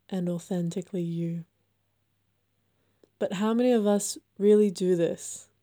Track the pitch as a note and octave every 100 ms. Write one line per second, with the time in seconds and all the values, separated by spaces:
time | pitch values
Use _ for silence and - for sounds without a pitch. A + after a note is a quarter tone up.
0 | _ F#3+ F3 E3+ - F3+ E3+ F3+ - F3+
1 | E3+ E3+ E3+ E3+ - _ _ _ _ _
2 | _ _ _ _ _ _ _ _ _ _
3 | _ - - F#3+ G#3+ A#3 B3+ A#3 G#3 G3+
4 | - - - - G3+ G#3 G#3 F3+ F#3 F3
5 | E3 - - - - _